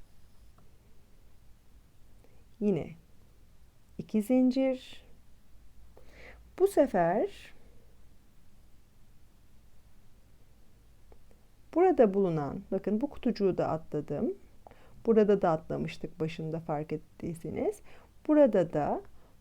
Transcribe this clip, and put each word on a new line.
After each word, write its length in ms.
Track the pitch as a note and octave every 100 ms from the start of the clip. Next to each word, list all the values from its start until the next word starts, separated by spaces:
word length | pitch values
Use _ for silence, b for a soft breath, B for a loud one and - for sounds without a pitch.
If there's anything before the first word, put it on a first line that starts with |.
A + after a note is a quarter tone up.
| - - - - - - - - - - - - - - - - - - - - - - b b b -
Yine 340 | G#3 E3+ - - - - - - - - - - - -
iki 240 | - G#3+
zincir. 840 | G#3 B3+ B3+ C4 C4 C4 - - - - - - - - - - - - B B B B - -
Bu 80 | G4
sefer 880 | F4+ C4+ F#3+ E3+ G3+ G4+ - - - - - - - - - - - - - - - - - - - - - - - - - - - - - - - - - - - - - - - - - - - -
burada 400 | D#4 F#4 E4 A3
bulunan, 480 | G3 F#3 D#3+ C#3+ G3+ -
bakın 300 | F#3+ G3 G#3+
bu 100 | C#4+
kutucuğu 480 | - B3 G#3+ G3 -
da 100 | D3+
atladım. 680 | D#3+ - D3+ D3+ D3 B3+ G4+ - - B B B B -
Burada 360 | A3 G3+ G3+
da 80 | F#3
atlamıştık 680 | D#3+ - C#3+ D#3 - D#3+ -
başında 400 | D#3+ E3 D#3+ D#3+
fark 320 | D#3+ D3 D#3
ettiyseniz. 920 | D#3 - - - E3 - - E4+ - b b b - -
Burada 460 | D4+ C#4 G3 E3+
da 300 | D#3 C#3+ C#4+ - b b b